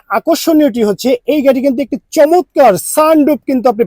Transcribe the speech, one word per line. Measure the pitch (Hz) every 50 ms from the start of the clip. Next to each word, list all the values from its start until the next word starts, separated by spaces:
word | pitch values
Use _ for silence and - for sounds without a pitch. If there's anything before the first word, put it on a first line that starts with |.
| - - 196 226
আকর্ষণীয়টি | - 311 330 - - 320 330 302 302 277 202 240 220 208
হচ্ছে | 196 - - 247 262 - - - 285
এই | 311 247
গাড়ি | 277 254 269 247
কিন্তু | 285 247 247 277
একটি | - - - - _ -
চমৎকার | 320 285 302 339 359 339 - _ 320 277 233 190 170 - - -
সানরুফ | 302 311 311 320 311 285 311 294 - - -
কিন্তু | 269 254 208 262
আপনি | 220 214 233